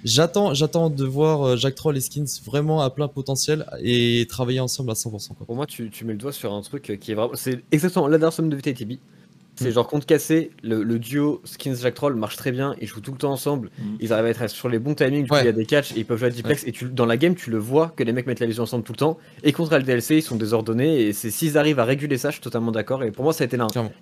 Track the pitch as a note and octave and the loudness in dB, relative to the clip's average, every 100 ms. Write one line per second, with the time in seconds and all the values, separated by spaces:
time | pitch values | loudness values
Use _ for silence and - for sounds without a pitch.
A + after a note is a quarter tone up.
0 | A#2+ A2+ E3 G3+ G3+ C#3 D3+ E3+ E3 C#3+ | 2 4 4 4 2 2 2 2 2 2
1 | C3+ C3+ D#3 D#3 C3+ B2 C3+ C3+ D#3 C#3 | -2 2 2 4 2 2 0 0 -2 -2
2 | B2 C#3+ C#3+ - G#2+ C#3 D#3 D#3 C3+ C3 | -4 -4 -6 -6 -4 -2 2 2 0 0
3 | C#3+ C#3 C3 C3+ - D#3 - - G#2 A#2+ | -4 -4 -4 -2 0 -2 -2 -4 2 4
4 | A#2+ A#2 A#2 - B2 B2+ B2+ - B2+ G#2+ | 4 2 0 -2 -2 0 -2 -4 -4 -4
5 | A#2 G#2 - - - A#2 D3 - A2+ - | -6 -8 -12 -14 -10 -6 -8 -8 -12 -8
6 | A2+ G#2 C3+ C#3+ A2+ G#2 G2+ C#3+ C#3 G2+ | -8 -6 -8 -8 -6 -6 -8 -12 -8 -8
7 | - G#2+ A#2+ B2+ - B2+ - D#3 F3+ - | -4 -2 -2 -2 -4 -4 0 2 2 2
8 | C#3+ D#3+ D#3+ D#3+ D#3+ C#3+ D3 B2 G#2+ B2+ | 4 4 4 2 -2 -2 -4 -6 -8 -10
9 | _ - - - _ - B2+ A#2 A#2 D3 | _ -20 -20 -20 _ -6 0 2 2 0
10 | - D3+ - D#3+ E3 - A2+ A2 G#2+ A#2 | 4 4 6 2 2 -8 -2 0 2 0
11 | A#2 C#3+ D3 B2+ - - C#3 B2 B2 A#2+ | -2 0 0 0 -8 -8 -6 -2 -2 0
12 | C#3+ B2 G#2+ - C#3 B2+ C#3 C3 A2 G#2+ | 0 0 -4 -4 -4 -2 -4 -4 -10 -10
13 | G#2 C3+ D3 C3+ C#3+ C#3+ A2+ - G#2+ G#2+ | -10 -4 -2 -2 -2 -2 -4 -8 -8 -6
14 | A2+ A2 A2+ A2 A2+ - B2 A2+ C3 D3 | 0 2 2 0 -4 -4 -2 -2 -2 0
15 | C3+ C#3+ C3+ D3 B2 A2 A2 D3 C3+ A2 | 2 2 2 4 4 2 2 2 2 -4
16 | G#2+ A#2 B2 A#2+ A2 D3 C3+ - B2+ B2+ | -2 0 0 0 -2 -2 -2 -8 -6 0
17 | A#2 A#2 E3 F3+ - A2+ G#2+ C#3 E3 E3 | 2 4 4 2 -2 -4 2 2 2 0
18 | A#2 B2 B2 A#2+ A#2 A2+ A2+ B2 A2 A#2 | 0 0 -2 -2 -2 -2 -2 -4 -6 0
19 | D3 E3 - - D3+ C#3+ E3 D3+ C3 B2 | 0 0 -10 -2 0 0 2 2 4 0
20 | A2+ D#3 D3+ A#2 G#2+ A2+ A2 A2+ C#3+ D#3 | 4 2 2 -4 0 0 2 0 2 4
21 | G#2+ G#2 A#2 - D#3+ D3+ D3 C#3+ A#2 C3+ | 2 0 -4 -2 2 4 4 2 2 0
22 | D3 C3 C#3+ C#3 B2 A#2+ A#2 A2 G#2 C3 | 0 -2 -2 -4 -6 -2 0 -2 -2 -2
23 | A#2+ G2+ C#3 D#3+ B2+ B2+ A2+ B2 A2 - | -2 0 0 2 0 0 0 0 -4 -8